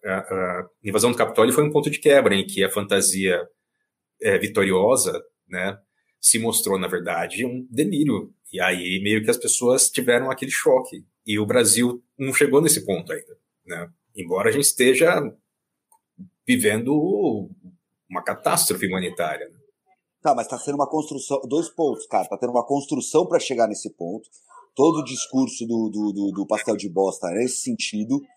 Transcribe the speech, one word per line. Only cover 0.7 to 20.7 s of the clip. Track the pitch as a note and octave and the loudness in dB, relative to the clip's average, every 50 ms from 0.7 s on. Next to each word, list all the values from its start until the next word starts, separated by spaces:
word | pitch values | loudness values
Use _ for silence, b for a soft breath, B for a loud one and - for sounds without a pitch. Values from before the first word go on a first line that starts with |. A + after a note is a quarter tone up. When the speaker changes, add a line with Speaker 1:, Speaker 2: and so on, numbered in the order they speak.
| _ _ | _ _
Speaker 1:
invasão | _ G2+ G2 G#2+ A#2 B2 | _ -2 -2 2 2 2
do | A#2+ - | 2 0
Capitólio | A#2 - - - A2 B2 | -2 0 2 2 4 4
foi | C3+ D3 | 4 2
um | D3 D3+ | 2 2
ponto | D3 D3 C#3+ D3+ | 2 0 0 0
de | D3 - | -4 2
quebra, | - D3+ C#3 C#3 B2 G#2 G2 | 4 6 6 8 6 6 2
em | G2 F#2+ | 2 0
que | - - G2 F#2+ | -2 0 0 0
a | F#2+ | 0
fantasia, | - G#2 G2+ G2 G2+ G2 F#2+ - F2+ F#2+ F#2+ F#2 F2 F2 E2+ - _ _ _ _ _ _ _ _ _ _ _ _ _ _ | 0 -4 -2 0 0 2 2 2 0 0 0 0 0 0 -2 -6 _ _ _ _ _ _ _ _ _ _ _ _ _ _
é, | - G#2+ G2 F#2 | 0 2 2 2
vitoriosa, | - - - G#2 G2 F#2+ F#2 F#2 G2 A2 C3 B2+ - F#2 D#2 - - _ _ _ _ | 0 0 0 0 2 2 2 4 4 4 4 4 2 -2 -4 -6 -10 _ _ _ _
né, | _ F#2 F2+ F#2 G2 G2 G2+ _ _ _ _ _ _ _ _ | _ -8 -6 -6 -6 -6 -8 _ _ _ _ _ _ _ _
se | - - - A2+ | 2 2 2 2
mostrou, | A2+ A2+ G#2+ - - G#2+ G2 F#2 | 0 0 -2 -2 0 0 0 0
na | F2+ F2 | 0 -2
verdade, | F#2 F2 F2 F2+ F2 E2+ F2 F2 - G2 B2 | -4 -4 -4 -4 -4 -4 -4 -4 -4 -6 -6
um | B2 A#2+ B2+ B2+ B2+ | -6 -6 -8 -12 -8
delírio. | A#2 A#2+ - G3+ F#3 C#3+ D#3 C#3+ A#2 G#2+ G#2+ - _ _ _ - | -2 -2 -2 0 0 0 0 0 0 -2 -4 -10 _ _ _ -14
E | - F#2 | -6 -2
aí | F2+ F#2 F#2 F2+ F2+ F2+ F#2 F#2+ | 0 0 0 -2 -2 -4 -4 -2
meio | G2 G#2 G#2+ A2 | 0 0 0 0
que | G#2+ A2+ | 2 0
as | A#2+ | -2
pessoas | A#2+ - - - - B2+ A#2+ B2+ C3 - - | -2 0 -2 -2 0 2 2 4 4 2 0
tiveram | - - B2 A#2+ A#2+ A#2+ C3 C3 | 0 -2 0 2 2 2 2 -2
aquele | C3 - - C3+ | -4 -6 -6 -4
choque. | - - - D#3+ C3 B2+ B2+ - - - - _ _ _ _ | -4 0 2 4 4 4 2 -4 -14 -16 -18 _ _ _ _
E | A2 G#2+ G#2 | -4 -2 -2
o | G#2+ | 0
Brasil | G#2 A#2+ B2+ D#3 D3+ C3+ A#2+ B2 B2 A#2+ - _ _ _ - | 2 2 4 4 4 4 2 2 0 0 -4 _ _ _ -8
não | C#3 C3+ | -6 -2
chegou | C3 - D3 C#3 B2 C#3+ | 2 2 2 6 6 4
nesse | E3 D#3 D3+ - - | 4 4 2 0 0
ponto | G#2 F#2+ E2 F2 - | -4 -4 -4 -4 -8
ainda, | - - - _ - _ _ _ _ _ _ | -10 -10 -10 _ -20 _ _ _ _ _ _
né? | F#2 F2+ E2 F2 E2+ _ _ _ _ _ | -12 -12 -12 -12 -14 _ _ _ _ _
Embora | - F2+ E2 F2+ F#2+ G2+ A2+ | -14 -6 -4 -2 2 2 2
a | |
gente | A2 C#3 C#3 | 2 4 2
esteja | - - - B2 B2+ C3 C3 E3 E3 F3+ F3 D3 A2 - _ _ _ _ _ _ _ _ _ _ _ _ _ _ _ _ - F#2+ - _ _ _ | 0 2 4 4 4 6 6 6 4 4 2 0 -4 -8 _ _ _ _ _ _ _ _ _ _ _ _ _ _ _ _ -20 -20 -20 _ _ _
vivendo | - B2+ A#2+ G#2+ G#2 G#2 A2 A#2+ B2+ D3 D3+ D3+ F#3 G3 G#3 G3+ D3+ A2+ G#2 F#2 - - _ _ - _ _ _ _ _ _ _ _ | 0 0 2 4 2 2 2 0 2 2 2 2 2 0 0 0 0 0 -2 -6 -10 -16 _ _ -20 _ _ _ _ _ _ _ _
uma | F2+ F2+ | -10 -6
catástrofe | - - G2 - - D3 F3 E3 - - G2+ F2+ G2+ | -4 -4 -6 -2 -2 0 0 0 0 -2 -2 -2 -2
humanitária, | F#2+ F#2 F#2+ F#2 F2 - - E2+ D#2 D2 C#2+ C#2+ - | -2 -2 -2 -4 -6 -4 -4 -4 -4 -4 -8 -10 -16
né? | - _ _ _ _ _ _ _ _ _ _ _ _ _ | -18 _ _ _ _ _ _ _ _ _ _ _ _ _
Speaker 2:
Tá, | _ - - | _ 0 0
mas | A#3 A3+ - | 0 0 -6
tá | C3 A#2+ | -8 -8
sendo | - - | -6 -6